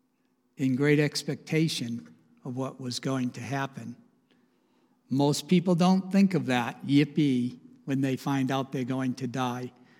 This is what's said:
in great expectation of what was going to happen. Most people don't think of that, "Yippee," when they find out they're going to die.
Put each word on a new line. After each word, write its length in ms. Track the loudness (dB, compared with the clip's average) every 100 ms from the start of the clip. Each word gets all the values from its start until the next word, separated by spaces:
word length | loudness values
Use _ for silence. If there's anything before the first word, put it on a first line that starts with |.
| _ _ _ _ _ -4
in 200 | 0 2
great 240 | 4 4
expectation 1080 | 2 -2 -6 -8 -4 0 0 -2 -6 -8 -12 -20 _ _ -10
of 100 | -8
what 240 | -8 -8
was 200 | -10 -6
going 320 | -4 -2 -4
to 100 | -6
happen. 540 | -6 -4 -6 -8 -14 -16 _ _ _ _ _ _ _ _ _ _ -4
Most 380 | 2 2 2 2
people 280 | 2 4 4
don't 360 | 4 2 2
think 220 | 4 4
of 120 | 4 0
that, 380 | 0 -2 -6 2
"Yippee," 720 | 4 4 2 2 2 -2 -6 -18 -14 -4
when 160 | 0
they 140 | 0 -2
find 340 | -2 0 0
out 220 | -2 -2
they're 120 | -4
going 300 | -4 -2 -4 -4
to 120 | -6
die. 440 | -4 -4 -4 -10 -14 _